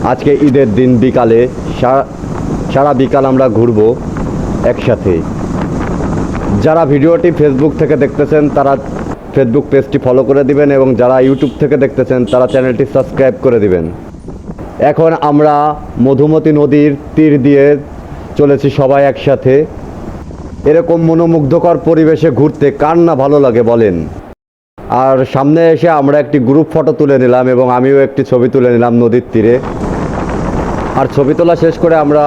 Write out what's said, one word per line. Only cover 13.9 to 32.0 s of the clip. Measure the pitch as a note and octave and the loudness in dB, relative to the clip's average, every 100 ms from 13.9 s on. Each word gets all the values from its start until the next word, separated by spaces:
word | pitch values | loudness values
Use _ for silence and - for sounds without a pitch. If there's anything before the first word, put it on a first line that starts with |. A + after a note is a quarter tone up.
| F2 - - - - - - - - C#3+ | -10 -16 -18 -18 -16 -16 -16 -16 -2 -2
এখন | D3+ E3 D#3+ D3+ | 2 0 0 0
আমরা | C#3+ D3+ D3 D3+ D3 - - B2 | 2 2 2 0 -4 -10 -2 0
মধুমতি | C#3 D3+ D#3 D#3 D3+ | 2 2 2 2 2
নদীর | D3 D3 D3 C#3 - - | 2 2 2 0 -4 0
তীর | D#3 D3 B2 | 2 4 4
দিয়ে | C#3 C#3+ D3 C#3+ - - - - - | 4 4 2 -4 -16 -16 -16 -12 -2
চলেছি | C#3+ C#3 C#3+ C3 | 2 2 0 0
সবাই | C3+ C#3 C#3+ | 0 2 2
একসাথে। | - - C3+ C3 C#3 D3+ - - - - - - - - - C#3+ | 0 -2 0 2 2 0 -8 -14 -14 -14 -14 -16 -16 -16 -6 0
এরকম | D#3+ E3+ E3+ E3 | 0 2 0 2
মনোমুগ্ধকর | E3 E3+ E3 C#3 D#3+ E3+ E3 E3 | 2 2 0 2 2 2 0 2
পরিবেশে | E3 D#3 D#3 D#3 B2+ | 2 2 2 0 2
ঘুরতে | D3 D3 C#3+ C#3 | 0 2 -2 0
কার | D3 E3+ E3+ | 0 2 2
না | D3 | 2
ভালো | C#3 D3 C3+ | 2 2 2
লাগে | A#2 A2+ | 2 2
বলেন? | A#2 G#2+ F2 D2 - - - _ _ _ - - B2 | 2 2 0 -6 -12 -18 -20 _ _ _ -20 -6 -2
আর | C3 C3+ B2+ | 0 0 0
সামনে | C3 C#3 D#3+ E3 | -2 0 2 2
এসে | D#3 E3 D#3 | 2 2 2
আমরা | C#3 D3 | 2 0
একটি | B2+ D3 A#2 | 0 0 2
গ্রুপ | C#3+ D3+ | 2 2
ফটো | D#3+ C#3+ - | 0 -2 0
তুলে | D3 C#3 | 2 2
নিলাম, | B2+ B2 B2+ B2 | 4 2 2 2
এবং | B2+ B2 | 2 2
আমিও | C3 C#3 C3+ | 2 2 2
একটি | C3+ C3 | -2 -2
ছবি | B2+ B2 | 0 2
তুলে | C3 B2 A#2+ | 2 2 2
নিলাম | A#2+ A#2 | 2 2
নদীর | A#2+ B2 B2 | 2 0 0
তীরে। | A2 G#2+ B2 - - - - - - - - - - - - - - | 0 2 0 -2 -8 -6 -6 -6 -6 -6 -6 -4 -4 -4 -6 -6 -4
আর | C3+ - | -2 0
ছবি | C#3 D#3 | 0 2
তোলা | E3+ E3+ | 0 2
শেষ | E3 E3 | 0 0
করে | E3+ D#3+ | 0 2